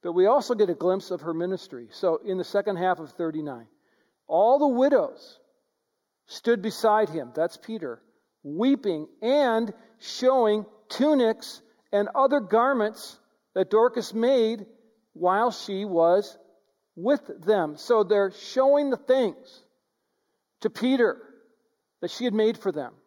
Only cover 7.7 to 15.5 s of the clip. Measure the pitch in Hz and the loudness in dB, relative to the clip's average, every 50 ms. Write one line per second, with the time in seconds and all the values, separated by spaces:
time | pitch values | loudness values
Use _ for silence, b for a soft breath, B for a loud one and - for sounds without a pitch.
7.7 | 220 214 165 131 117 - _ _ _ _ _ _ _ _ _ 143 147 170 226 269 | -12 -10 -10 -12 -12 -14 _ _ _ _ _ _ _ _ _ -12 -4 0 2 2
8.7 | 277 - - 208 170 151 151 - _ _ - 226 269 294 285 254 226 220 233 208 | 2 2 0 -4 -4 -4 -6 -12 _ _ -2 0 2 2 2 2 2 0 -2 -2
9.7 | 190 b b b b b - - - - 247 254 262 262 233 214 208 214 208 - | -6 b b b b b -18 -14 -10 0 2 2 4 4 4 2 2 0 -4 -10
10.7 | - _ _ _ - - 247 302 311 277 240 220 226 - - - - - b b | -18 _ _ _ -4 0 2 2 4 4 4 2 0 -2 -8 -20 -20 -20 b b
11.7 | b b b b - 202 208 202 - 269 269 254 269 285 220 175 202 226 233 262 | b b b b -2 -2 -2 0 0 0 2 2 2 0 0 0 0 2 2 2
12.7 | 277 247 208 214 214 - - - - _ _ _ _ _ _ _ _ 190 190 185 | 0 0 -2 -4 -4 -8 -18 -20 -20 _ _ _ _ _ _ _ _ -4 -2 2
13.7 | 208 220 226 247 240 247 214 - - 226 226 247 269 254 226 220 226 208 202 - | 4 4 4 4 2 -2 -8 -6 -4 -2 0 2 4 4 2 0 -2 -4 -10 -18
14.7 | - _ _ _ _ _ _ _ _ 156 170 180 185 202 233 247 | -20 _ _ _ _ _ _ _ _ -2 0 0 2 2 0 0